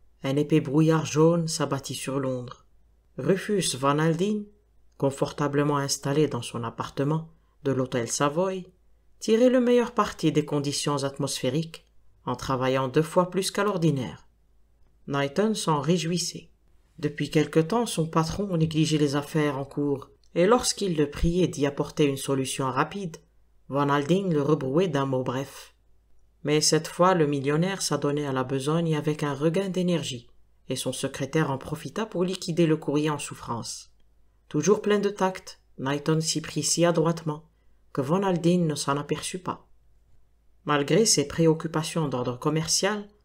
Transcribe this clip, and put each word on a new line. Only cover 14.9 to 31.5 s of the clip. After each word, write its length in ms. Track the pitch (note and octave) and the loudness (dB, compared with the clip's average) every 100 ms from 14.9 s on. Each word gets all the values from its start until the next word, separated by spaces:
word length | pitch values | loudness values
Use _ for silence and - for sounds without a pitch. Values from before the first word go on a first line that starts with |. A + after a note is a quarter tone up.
| _ - | _ -4
Knighton 480 | C#3 C#3 F#3 A3 | -2 0 0 0
s'en 260 | G#3 E3+ D3 | 0 0 0
réjouissait. 720 | C#3 F3+ D#3+ F3 - - - _ _ _ _ - | 2 0 0 -2 -4 -8 -16 _ _ _ _ -6
Depuis 320 | D3+ D#3 C#3+ | -6 -4 0
quelque 300 | D#3 D3 D#3+ | 2 2 2
temps, 260 | D#3+ A#3 A3+ | 2 0 0
son 200 | - D#3+ | -2 0
patron 500 | E3 D#3+ - G3+ E3 | 0 -2 -2 -2 0
négligeait 420 | D#3+ D#3 D#3 D3+ | 0 2 2 2
les 180 | D3 C#3+ | 2 0
affaires 420 | C#3+ D#3+ D3 C3+ | -2 0 0 -2
en 60 | |
cours, 460 | C#3 D3 C#3+ C#3 - _ _ | -6 -4 -2 -2 -6 _ _
et 120 | E3+ F#3 | 2 4
lorsqu'il 500 | B3 - - G3 D#3 | 4 2 -2 -2 0
le 120 | C#3+ | 0
priait 380 | - E3+ F3 E3 | 2 0 2 0
d'y 200 | - C#3+ | 0 -2
apporter 380 | C#3 D3 - | -2 -4 0
une 120 | C#3+ C3+ | 0 0
solution 500 | - C3+ C3 - C3+ | -2 -2 -2 -4 -2
rapide, 460 | B2+ D#3 G3+ F3+ - _ _ _ _ - | 0 -2 -4 -10 -12 _ _ _ _ -6
Van 200 | C3+ C#3+ | -2 2
Aldine 440 | C#3+ C#3+ F#3+ F#3+ | 2 2 2 2
le 100 | D3+ | 0
rebrouait 460 | C#3 D3 C3 D3+ F#3+ | 2 2 2 0 2
d'un 180 | C#3+ C3+ | 0 0
mot 160 | C3 | -2
bref. 520 | B2+ B2+ C#3 - - _ _ _ _ - _ _ | -2 -4 -6 -12 -20 _ _ _ _ -20 _ _
Mais 180 | D3 D3+ | 0 2
cette 280 | D#3 D#3 D#3 | 4 2 0
fois, 260 | - F3+ | 2 4
le 120 | F#3 D3 | 4 2
millionnaire 560 | C#3+ C3+ D#3 F#3 F#3+ | 2 0 0 0 -2
s'adonnait 440 | - C#3+ C#3+ D3 C#3+ | -2 0 0 -2 -2
à 60 | |
la 120 | C3 | -2
besogne 520 | B2+ C#3 C#3 E3+ E3 D3+ | -2 -2 0 0 2 0
avec 260 | D3+ D3+ | 0 -2
un 120 | D3 | -2
regain 340 | C3+ D#3+ F3+ G3 | 0 0 0 -2
d'énergie, 600 | F3+ F3+ E3 C3 B2 - - - _ - | 0 0 0 -2 -10 -14 -20 -20 _ -8
et 80 | C3 | -6
son 160 | C3 | -6
secrétaire 580 | - C3+ - C3+ D#3+ C#3+ | -4 -6 -6 -2 0 0